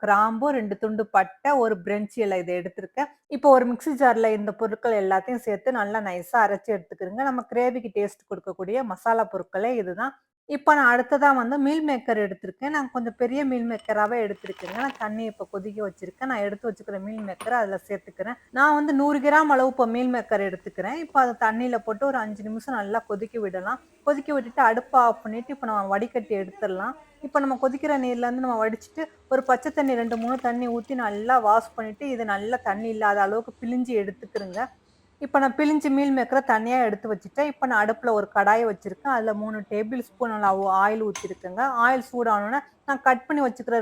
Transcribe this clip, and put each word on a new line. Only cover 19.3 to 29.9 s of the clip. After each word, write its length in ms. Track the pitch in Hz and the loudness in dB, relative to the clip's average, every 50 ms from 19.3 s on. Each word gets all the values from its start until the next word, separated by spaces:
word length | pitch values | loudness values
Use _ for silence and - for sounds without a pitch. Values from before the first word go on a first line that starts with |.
| 285 311 311 294 277 | 6 6 6 6 4
அளவு 160 | 254 262 262 262 | 4 4 2 2
இப்போ 120 | 269 247 226 226 | 0 0 0 0
மீல் 140 | 247 254 254 247 | -2 -2 -2 -2
மேக்கர் 320 | 233 - - 220 196 196 | -2 -2 -2 -2 0 0
எடுத்துக்கிறேன். 500 | 190 185 180 - 202 - - 185 208 277 330 | -2 -6 -8 -12 -14 -10 -8 -6 -6 -6 -8
இப்போ 180 | 320 - - 277 254 | -8 0 2 4 4
அதை 100 | 247 226 - 233 | 4 2 0 0
தண்ணியில 380 | 220 220 233 247 247 240 220 - 220 | 0 0 0 -2 -2 -2 -2 -2 -4
போட்டு 200 | 214 202 269 277 | -4 -2 -2 -2
ஒரு 100 | 269 247 | 0 -2
அஞ்சு 200 | 214 214 208 208 208 214 | -4 -6 -8 -10 -10 -10
நிமிஷம் 300 | 220 226 - 277 262 220 | -10 -10 -8 -6 -6 -6
நல்லா 220 | 202 196 214 233 - - | -4 -2 -4 -4 -4 -4
கொதிக்க 260 | 208 190 226 214 - 233 208 | -6 -6 -6 -8 -6 -6 -6
விடலாம். 380 | 190 180 185 185 208 254 254 _ _ _ _ - 285 | -4 -6 -6 -6 -6 -6 -8 _ _ _ _ -2 0
கொதிக்க 220 | 294 285 285 311 294 277 | 0 0 -2 -2 -2 -2
விட்டுட்டு 260 | 233 233 - - 262 226 | -2 -4 0 4 4 4
அடுப்பை 280 | 226 240 - - - 262 240 233 | 4 2 -2 2 4 6 6 6
ஆஃப் 120 | 220 - - | 4 0 -6
பண்ணிட்டு 260 | 220 220 233 240 - 277 | -8 -8 -8 -8 -10 -10
இப்போ 120 | - 254 220 | -8 -4 -2
நம்ம 120 | 214 208 196 196 196 | -2 -2 0 0 0
வடிகட்டி 400 | 202 233 233 - 240 202 - 214 196 | -2 -2 -2 -4 -6 -4 -2 -4 -4
எடுத்துடலாம். 540 | 190 190 - - 214 190 185 185 202 247 294 - - _ _ - - 269 | -4 -6 -8 -6 -6 -4 -4 -4 -6 -6 -8 -10 -18 _ _ -14 -12 -2
இப்போ 100 | - 294 277 | -2 0 0
நம்ம 160 | 269 254 240 269 | 0 -2 0 0
கொதிக்கிற 260 | 262 254 277 320 302 285 269 254 | -2 -2 0 -2 0 0 0 0
நீர்ல 200 | 247 247 240 240 | -2 -2 -2 -2
இருந்து 200 | 240 247 254 262 254 | -2 -2 -2 -2 -2
நம்ம 100 | 233 220 220 | 0 0 0
வடிச்சிட்டு 400 | 220 220 - - - - 320 320 - _ _ _ - | 0 -2 -4 -10 -14 -10 -10 -10 -10 _ _ _ -2
ஒரு 120 | 262 262 262 - | -2 0 2 2
பச்சை 240 | 254 247 - 311 - 311 | 0 0 0 -4 -2 0
தண்ணி 220 | 277 269 | 0 2